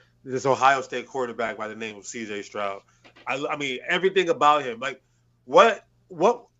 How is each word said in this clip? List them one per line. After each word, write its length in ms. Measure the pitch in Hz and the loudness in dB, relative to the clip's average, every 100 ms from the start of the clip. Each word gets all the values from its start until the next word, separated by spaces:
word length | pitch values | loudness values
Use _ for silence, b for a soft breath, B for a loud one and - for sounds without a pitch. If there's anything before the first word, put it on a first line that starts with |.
| b b 135 | b b -8
this 200 | 127 135 | -2 0
Ohio 360 | 117 131 135 | 4 4 4
State 260 | 127 123 117 | -2 -8 -8
quarterback 500 | 135 120 117 110 104 | -6 -6 -4 -6 -6
by 100 | 107 | -10
the 80 | 110 | -10
name 200 | 110 101 | -12 -12
of 100 | 95 | -14
C 200 | 120 107 | -12 -8
J 160 | 101 | -10
Stroud. 400 | 98 104 101 98 - b b - - | -10 -6 -6 -8 -16 b b -14 -8
I, 180 | 135 147 | -6 -6
I 60 | 151 | -6
mean, 240 | 139 127 - | -6 -6 -4
everything 420 | 175 190 190 170 | 0 0 2 0
about 340 | 147 147 151 | 4 4 4
him, 160 | 127 113 | 0 -6
like, 220 | 131 131 _ _ _ _ - | -8 -10 _ _ _ _ 4
what, 400 | 156 226 202 _ _ _ | 6 6 4 _ _ _
what 380 | 170 196 226 - | 0 0 0 -8